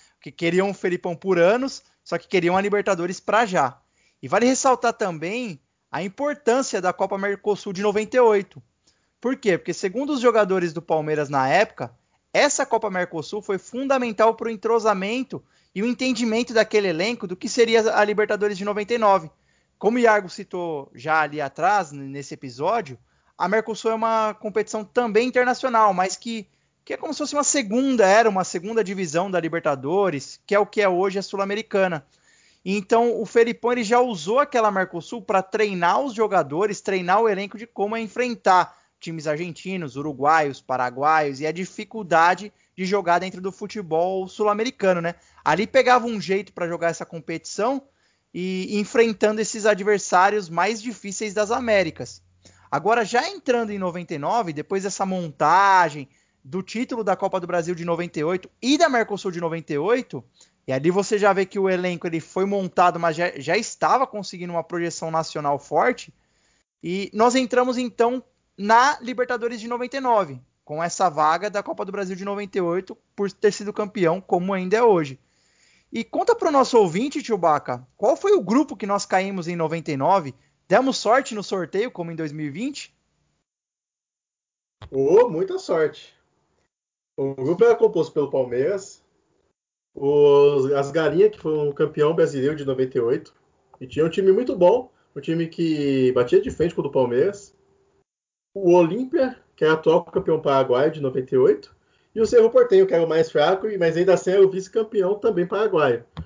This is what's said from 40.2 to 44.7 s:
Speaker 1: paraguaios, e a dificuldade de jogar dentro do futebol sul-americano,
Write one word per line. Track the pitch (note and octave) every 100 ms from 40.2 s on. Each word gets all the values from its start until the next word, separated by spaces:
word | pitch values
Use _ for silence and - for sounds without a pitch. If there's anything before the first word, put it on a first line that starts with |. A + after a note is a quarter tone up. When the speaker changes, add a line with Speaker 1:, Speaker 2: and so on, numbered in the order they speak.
| C#3 D#3+ D3 B2+
Speaker 1:
paraguaios, | - B2+ B2+ B2 D3 D#3 D3 C3+
e | D3+
a |
dificuldade | E3+ F#3 - G#3+ A3 F3+ E3 E3+ F#3 G3+ _ _ -
de |
jogar | F#3 G3+ F3 F3
dentro | F#3 F3+
do | F#3+
futebol | - G#3 A3 E3+ D#3+ F3+ F#3+ F#3
sul-americano, | - G#3 G#3 A#3+